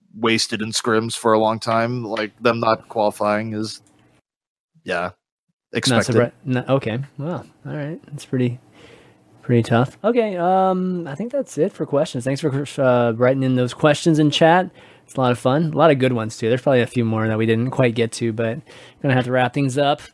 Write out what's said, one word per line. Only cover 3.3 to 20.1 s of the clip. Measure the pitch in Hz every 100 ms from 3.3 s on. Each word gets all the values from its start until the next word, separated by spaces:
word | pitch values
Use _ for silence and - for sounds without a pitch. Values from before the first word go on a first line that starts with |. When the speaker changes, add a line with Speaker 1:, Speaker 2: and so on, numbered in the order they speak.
| 104 110
Speaker 1:
is, | 107 110 - _ _ _ _ _ _ _ _ _ _
yeah, | - 87 90 - _ _ _ _ _
Speaker 2:
Not | 117
Speaker 1:
expected. | 123 117 98 123
Speaker 2:
surpri-, | 120 - 139
no, | 127 127
okay. | 135 117 113 139 -
Well, | 147 160 - _ 143
all | 147
right. | 147 165 -
That's | 143 -
pretty, | 131 123 123 _ _ - - - _ _ _
pretty | - 120
tough. | 113 117 120 -
Okay. | 208 240 214 185
Um, | 175 190 190 185 185 180 160
I | 143
think | 226
that's | 277 - -
it | 180
for | - 147
questions. | 139 160 131
Thanks | 127 139
for, | 156 135 143 -
uh, | 131 123 120
writing | 113 123 135
in | 131 127
those | 123
questions | - 156 147 170 156
in | 151
chat. | - 165 180 185 - - - _
It's | -
a |
lot | 127
of | 123
fun. | 131 139 170
A | 147
lot | 160
of | 135
good | 127
ones, | 120 110 -
too. | 113
There's | 123
probably | 147 127
a | 113
few | 127 113
more | 110 110
that | 110
we | 113
didn't | 113 127
quite | 127 127 117
get | 113
to, | - 117
but | 110 113 127 - - - _
gonna | 143 127
have |
to | 127
wrap | 127 127
things | 147 135 127
up. | 143 147 -